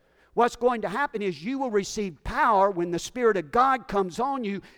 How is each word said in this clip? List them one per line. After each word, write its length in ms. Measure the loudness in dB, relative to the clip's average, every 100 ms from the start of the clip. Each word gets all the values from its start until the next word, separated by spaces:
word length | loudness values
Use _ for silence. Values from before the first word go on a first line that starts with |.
| _ _ _
What's 200 | 0 0
going 280 | 2 0 0
to 60 | -4
happen 320 | -2 -4 -2
is 240 | -4 -6
you 140 | -6 -4
will 140 | 0
receive 500 | 0 -2 -4 -6 -6
power 480 | -6 0 4 4 4
when 220 | 2 -2
the 60 | -4
Spirit 360 | -6 2 2 2
of 140 | 0
God 380 | 2 4 2 -2
comes 320 | -2 -2 -2
on 240 | -2 -2
you, 180 | -4 -6 -10